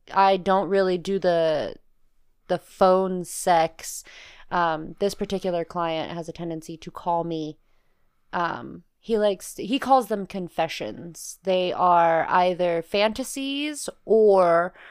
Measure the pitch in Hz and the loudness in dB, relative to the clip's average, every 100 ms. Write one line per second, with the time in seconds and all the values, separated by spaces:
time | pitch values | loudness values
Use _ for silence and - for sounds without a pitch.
0 | _ 190 196 196 180 190 170 196 190 180 | _ 2 4 4 2 0 2 2 2 0
1 | 165 196 180 170 160 151 104 - _ _ | -2 0 2 2 2 0 -4 -8 _ _
2 | _ _ _ _ _ 175 - - 190 185 | _ _ _ _ _ -6 -6 2 4 4
3 | 190 185 170 - - 170 160 - - - | 2 -4 -6 -6 2 2 2 -4 -14 -14
4 | - - - - - 180 170 156 160 165 | -16 -20 -20 -20 -6 -2 -2 -2 -8 -4
5 | 202 - 202 190 185 175 165 180 170 160 | -4 -4 -6 -4 -4 -4 -4 -4 -4 -4
6 | 151 170 165 - 170 160 - 165 - - | -6 -8 -10 -10 -8 -10 -12 -16 -16 -10
7 | 185 170 170 165 151 156 _ _ _ _ | -4 -2 -2 -6 -8 -10 _ _ _ _
8 | _ _ _ 180 170 135 127 - - _ | _ _ _ -6 -4 -6 -12 -18 -20 _
9 | - 220 208 190 - - 185 262 247 262 | -4 0 2 0 -6 -12 -4 -4 2 2
10 | 214 208 190 196 175 - 160 - 107 - | 2 -6 -6 -8 -8 -4 -4 -4 -10 -12
11 | 170 160 - - - 185 180 - 180 175 | -16 -16 -16 -10 -2 0 0 0 4 6
12 | 170 165 - 180 180 170 175 170 165 202 | 6 2 2 2 2 0 0 -2 -2 0
13 | 214 220 254 - 269 277 294 285 - - | 0 0 -8 -8 -6 -6 -6 -8 -12 -14
14 | - 220 214 190 175 170 175 - - | 2 4 6 6 6 4 2 -6 -20